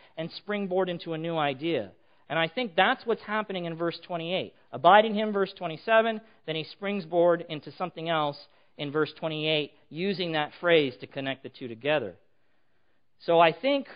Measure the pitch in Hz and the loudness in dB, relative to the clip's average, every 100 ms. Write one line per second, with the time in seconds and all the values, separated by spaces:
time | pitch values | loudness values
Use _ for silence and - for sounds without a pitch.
0 | - - 165 - - 208 196 185 180 170 | -18 -10 -10 -10 -6 -4 -2 0 0 -2
1 | 170 160 165 165 147 135 165 147 98 - | -6 -6 -4 0 0 0 -2 -2 -4 -12
2 | _ _ _ 156 165 - 247 170 196 254 | _ _ _ -2 -2 -2 -4 2 2 2
3 | 233 214 - 214 208 190 170 165 170 165 | -2 -4 -2 -6 -4 -6 -6 -4 -4 -4
4 | - 175 165 180 110 - _ 127 165 208 | -8 -8 -4 -4 -6 -12 _ 4 8 8
5 | 220 208 214 202 190 - 175 156 - 226 | 8 0 -2 -2 -4 -4 -10 -8 2 2
6 | 226 220 - _ - 156 147 - 196 202 | 2 -2 -10 _ -8 -8 -8 -8 -6 -6
7 | 160 175 175 170 165 156 151 - 180 - | -2 4 4 4 -2 -10 -12 -10 -10 -8
8 | 160 165 147 143 - _ _ - 147 151 | -4 -2 -2 -4 -16 _ _ -10 -6 -2
9 | 151 - 160 156 156 156 143 - _ 151 | -2 -4 -8 -4 0 0 -2 -10 _ -6
10 | 190 180 175 156 147 - 175 165 139 - | -4 -2 -2 -2 -4 -2 4 4 4 -4
11 | 123 139 135 131 120 - 123 113 135 151 | -12 -8 -8 -8 -12 -14 -14 -8 -2 -2
12 | 107 85 _ _ _ _ _ _ _ _ | -2 -10 _ _ _ _ _ _ _ _
13 | _ _ - 170 170 160 262 285 240 | _ _ 0 6 6 4 0 -2 -4